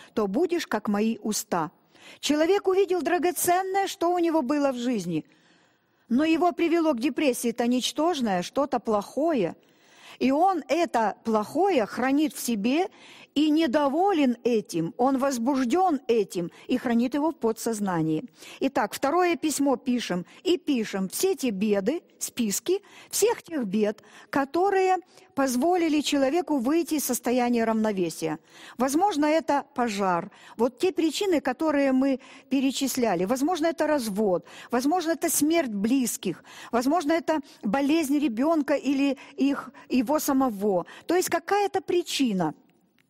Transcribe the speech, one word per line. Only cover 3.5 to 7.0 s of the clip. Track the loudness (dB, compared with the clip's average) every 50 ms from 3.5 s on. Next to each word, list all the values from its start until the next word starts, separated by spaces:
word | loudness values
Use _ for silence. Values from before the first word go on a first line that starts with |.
| 2 0 0 0 -2 -2 -2
что | -2 -2 -2 0 0 2
у | 2
него | 2 2 2 0
было | 0 0 0 0 0 0
в | 0
жизни, | -2 -2 -2 -2 -2 -2 -2 -4 -4 -4 _ _ _ _ _ _ _ _ _ _ _ _ _ _ _ _
но | -2 0 2 2
его | 2 2 4 2 2 2
привело | 0 0 2 2 2 2 2 0
к |
депрессии | 0